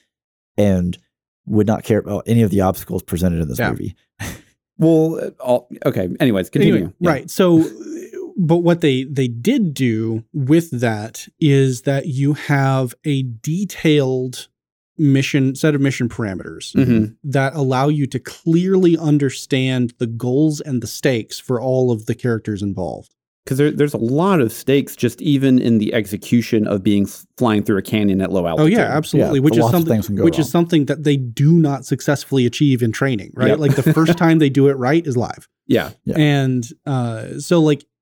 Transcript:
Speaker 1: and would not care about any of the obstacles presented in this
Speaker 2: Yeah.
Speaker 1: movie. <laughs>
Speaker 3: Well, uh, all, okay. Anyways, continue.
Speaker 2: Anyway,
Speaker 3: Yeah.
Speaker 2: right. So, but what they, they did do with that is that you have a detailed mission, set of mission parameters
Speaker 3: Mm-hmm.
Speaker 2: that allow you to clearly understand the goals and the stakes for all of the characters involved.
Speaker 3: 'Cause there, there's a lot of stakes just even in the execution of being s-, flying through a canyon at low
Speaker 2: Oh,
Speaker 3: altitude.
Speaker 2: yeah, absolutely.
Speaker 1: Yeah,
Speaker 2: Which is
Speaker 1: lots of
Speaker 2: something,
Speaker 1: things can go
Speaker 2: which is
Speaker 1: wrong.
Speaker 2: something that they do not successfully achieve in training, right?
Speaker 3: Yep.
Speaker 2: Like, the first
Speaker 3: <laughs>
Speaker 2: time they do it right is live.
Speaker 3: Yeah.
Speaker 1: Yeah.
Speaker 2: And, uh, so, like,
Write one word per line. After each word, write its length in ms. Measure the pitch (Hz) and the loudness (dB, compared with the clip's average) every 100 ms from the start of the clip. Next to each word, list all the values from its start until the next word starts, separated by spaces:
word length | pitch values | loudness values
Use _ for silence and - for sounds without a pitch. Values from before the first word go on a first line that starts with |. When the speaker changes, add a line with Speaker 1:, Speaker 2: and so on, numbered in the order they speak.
| _ _ _ _ _ - | _ _ _ _ _ -2
Speaker 1:
and 400 | 104 92 87 - _ _ _ _ - | 0 2 -2 -6 _ _ _ _ -4
would 220 | 107 101 | 0 0
not 160 | 104 | 0
care 160 | - 107 | 0 -2
about 240 | - 101 - | -2 -6 0
any 140 | 117 | 2
of 80 | 107 | 2
the 120 | 98 | 2
obstacles 420 | 92 92 - 90 | 0 -2 -6 -8
presented 380 | - 85 90 85 | -6 -2 0 0
in 60 | 78 | -4
this 100 | 62 | -4
Speaker 2:
Yeah. 120 | 113 | -4
Speaker 1:
movie. 240 | - 98 - _ - | -4 -8 -12 _ -14
<laughs> 60 | 104 - _ _ _ - | -14 -14 _ _ _ 0
Speaker 3:
Well, 420 | 156 160 160 160 | 2 4 2 -2
uh, 80 | - - | -8 -8
all, 260 | 127 123 - - 143 | -2 -2 -2 -6 -4
okay. 240 | 101 90 - | -2 -4 0
Anyways, 300 | 135 98 90 | 2 2 0
continue. 240 | 143 170 113 | 2 4 2
Speaker 2:
Anyway, 180 | 87 - | -2 -2
Speaker 3:
Yeah. 100 | 175 | -2
Speaker 2:
right. 180 | 139 - | -2 -4
So, 340 | - 180 165 165 - - - - - - 277 | 0 4 4 2 -4 -14 -14 -14 -14 -10 -4
but 240 | 151 175 | 0 2
what 220 | 170 170 | 2 2
they, 220 | 160 131 | 2 0
they 240 | 135 139 127 | -2 -4 -4
did 480 | 117 120 277 180 135 | -2 -2 0 0 0
do 480 | 127 110 113 113 - | -2 0 -2 -6 -6
with 380 | 156 131 165 165 | -4 2 2 2
that 560 | 120 120 107 110 - - - | -2 -2 -2 -8 -14 -14 -2
is 440 | 147 139 135 123 | 2 4 2 0
that 240 | 143 139 165 | -2 -2 -2
you 260 | 131 139 | -2 0
have 640 | 143 - 139 135 135 127 - 156 | -2 -2 0 2 0 -2 -6 -4
a 160 | 139 | -4
detailed 1300 | 131 113 147 170 202 - 160 147 131 131 127 127 - _ _ _ _ - | -4 -8 -6 -4 -6 -2 2 2 2 -2 -4 -10 -18 _ _ _ _ -2
mission, 560 | 147 135 135 143 131 | 2 2 2 0 0
set 220 | 131 160 143 | 0 0 0
of 60 | |
mission 280 | 139 131 120 | 0 -2 -4
parameters 640 | - 107 92 - - - | -4 -6 -6 -10 -14 -4
Speaker 3:
Mm-hmm. 400 | - 127 113 110 - 147 | 0 2 2 0 -6 -4
Speaker 2:
that 240 | 135 131 | -2 -2
allow 360 | 160 131 131 143 | -2 -2 0 0
you 180 | 151 135 | 0 -2
to 100 | 127 | -6
clearly 760 | - - 170 165 185 190 175 160 | -10 -8 0 0 2 4 4 2
understand 960 | 160 147 135 - - 135 131 127 120 - | 2 2 0 -4 -4 -2 0 0 -2 -4
the 80 | 120 | -6
goals 520 | 117 123 131 156 151 | -4 -2 2 0 -2
and 200 | 151 127 | -6 -6
the 60 | 107 | -6
stakes 520 | - 143 120 - - | -4 -2 -2 -4 -10
for 220 | - 120 | -4 -4
all 300 | 131 127 127 | 0 0 2
of 160 | 113 110 | 0 -4
the 80 | 113 | -4
characters 480 | 123 110 110 101 | -2 -4 -4 -6
involved. 500 | 101 92 82 52 - _ _ _ - | -4 -6 -8 -10 -16 _ _ _ -6
Speaker 3:
'Cause 100 | 131 | 0
there, 140 | 147 | 0
there's 240 | - 147 104 | 0 -2 -2
a 20 | |
lot 420 | 113 139 190 175 | -2 0 2 2
of 140 | 113 | 0
stakes 420 | - - 139 - - | -2 0 0 0 -2
just 240 | 120 - | -4 -2
even 380 | 160 135 135 127 | 0 2 4 2
in 220 | 117 113 | 4 2
the 160 | 104 113 | 2 -2
execution 720 | 101 101 - 120 - 113 107 | -4 -8 0 0 2 0 0
of 160 | 101 | -2
being 220 | 101 101 101 | 2 2 0
s-, 200 | - - - | -6 -14 -4
flying 260 | 123 104 | 0 0
through 140 | 98 98 | 0 -2
a 40 | |
canyon 400 | - 110 101 95 | 0 0 0 0
at 100 | 92 | 0
low 120 | 92 85 | -2 -2
Speaker 2:
Oh, 40 | |
Speaker 3:
altitude. 240 | 80 156 | 2 2
Speaker 2:
yeah, 220 | 226 135 143 | 2 0 -2
absolutely. 440 | 156 143 95 139 | 0 0 2 2
Speaker 1:
Yeah, 40 | |
Speaker 2:
Which 120 | 143 117 | 2 4
is 40 | |
Speaker 1:
lots 120 | 120 | 2
of 60 | 175 | 2
Speaker 2:
something, 140 | 160 | 2
Speaker 1:
things 120 | 110 98 | 0 -2
can 100 | 101 | 0
go 80 | |
Speaker 2:
which 140 | 165 165 | 0 2
is 80 | 151 | 0
Speaker 1:
wrong. 60 | |
Speaker 2:
something 340 | 170 170 165 143 | 0 2 0 0
that 180 | 147 151 | -2 0
they 120 | 139 | 0
do 360 | 123 110 143 | -2 0 4
not 300 | 170 151 139 | 4 4 0
successfully 640 | - 127 - 139 - 135 120 | -4 -4 -2 -2 0 0 0
achieve 380 | - 147 127 | 2 2 2
in 80 | 120 | 0
training, 400 | - 139 113 - | 0 -2 -4 -8
right? 140 | - 139 | -2 0
Speaker 3:
Yep. 80 | 147 | 2
Speaker 2:
Like, 180 | 143 135 | 2 2
the 180 | 156 | 2
first 220 | 156 160 170 | 2 2 4
Speaker 3:
<laughs> 0 | |
Speaker 2:
time 180 | 165 160 | 4 4
they 140 | 143 | 4
do 160 | 131 139 | 4 2
it 60 | |
right 320 | 135 123 165 165 | 2 0 0 0
is 100 | 120 | -2
live. 300 | 110 - - _ - | -4 -8 -18 _ -2
Speaker 3:
Yeah. 240 | 120 71 - - | -2 -2 -8 -6
Speaker 1:
Yeah. 120 | 156 | 0
Speaker 2:
And, 500 | 151 143 131 127 117 - - | 2 2 0 -2 -4 -10 -6
uh, 540 | 131 120 113 - - | -4 -4 -6 -10 -8
so, 200 | 147 175 | 0 2
like, 220 | 156 147 _ _ | 4 2 _ _